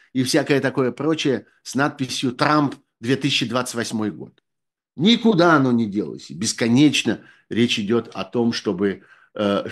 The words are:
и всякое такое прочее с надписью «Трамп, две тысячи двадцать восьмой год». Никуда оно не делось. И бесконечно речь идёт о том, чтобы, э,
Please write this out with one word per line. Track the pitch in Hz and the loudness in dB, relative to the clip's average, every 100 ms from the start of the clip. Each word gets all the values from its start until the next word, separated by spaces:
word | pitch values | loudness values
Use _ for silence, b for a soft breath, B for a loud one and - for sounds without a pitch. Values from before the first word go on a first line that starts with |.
| b | b
и | 131 | -4
всякое | 127 156 139 139 | 0 0 2 2
такое | 131 123 127 | 2 0 -2
прочее | - 147 160 147 117 - _ | -2 -2 -2 0 -2 -4 _
с | - | -8
надписью | 127 147 147 131 - 131 | -2 -2 -2 -8 -4 -4
«Трамп, | 123 143 151 143 - _ _ | 0 2 2 0 -4 _ _
две | 113 135 | -2 0
тысячи | 147 139 120 | 0 -2 -2
двадцать | 123 123 | -4 -4
восьмой | 117 113 113 107 | -6 -6 -4 -4
год». | 80 - _ _ _ _ _ _ - | -6 -14 _ _ _ _ _ _ 0
Никуда | 180 233 226 180 170 | 2 4 4 4 6
оно | 156 131 | 4 4
не | 120 110 | 2 0
делось. | 98 80 - - | -2 -6 -8 -14
И | |
бесконечно | 73 110 - 117 120 147 - 120 92 b b b | -8 -6 -2 2 4 4 4 -2 -4 b b b
речь | 101 120 120 | 0 0 0
идёт | 101 117 117 | -2 -2 -2
о | 101 | -8
том, | 95 123 117 | -6 -2 -2
чтобы, | 113 - 90 101 92 b b b | -2 -4 -2 -2 -4 b b b
э, | - 104 101 - | -4 -2 -2 -4